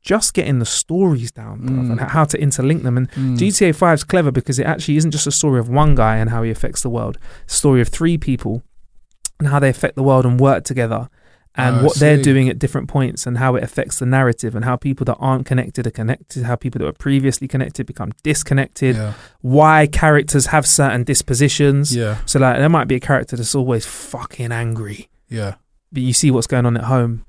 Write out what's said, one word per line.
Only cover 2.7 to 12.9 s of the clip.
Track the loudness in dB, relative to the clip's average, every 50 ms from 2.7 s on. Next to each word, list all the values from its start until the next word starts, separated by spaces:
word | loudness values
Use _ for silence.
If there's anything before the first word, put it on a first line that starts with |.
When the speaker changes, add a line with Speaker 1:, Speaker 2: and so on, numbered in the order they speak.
| 0 0 0
Speaker 1:
them. | 0 0
And | 0 -2 -2
Speaker 2:
Mm. | -4 -4 -2 -2 0
Speaker 1:
G | 0 0 0
T | 2 2 2
A | 2 2
five's | 2 2 2 2 2 0
clever | 0 0 2 2 2
because | 0 0 -2 -2 -2
it | -2 0
actually | -2 -2 -4 -2 0 0
isn't | 2 2 0
just | 0 -2 -2
a | -2
story | -2 0 0 2 2 2
of | 0 2
one | 2 4 6 6 6
guy | 6 4 2 2
and | 2 0 0
how | 0 -2 -2
he | -2
affects | -2 -2 -2 -4 -2 -6
the | -6 -4
world. | -4 -4 -6 -6 -8 -10 -12 -14 -14 -16 -12
It's | -6 -4
a |
story | 2 2 4 4 4
of | 2 0
three | 0 0 0 0 0
people | 0 -2 -4 -4 -4 -4 -6 -6 -6 -8 _ _ -20 -20 _ _ -20 -20 _ _ _ _ -14 _
and | _ -2 0
how | 2 2
they | 2 2
affect | 2 0 -4 -4 -2
the | 0
world | 2 4 4 4 4
and | 4 4 4
work | 4 4 2 0 -2
together, | -6 -4 -4 -2 -2 -4 -6 -8 -10 _ _ _ _ _ _ _ _ _
and | -2 0 2 2
Speaker 2:
I | 4 2
Speaker 1:
what | 2 4
they're | 4 4 6 6
Speaker 2:
see. | 6 6
Speaker 1:
doing | 4 4 4 4 2
at | 0
different | -2 -4 -2 -2 -4 -6
points, | -2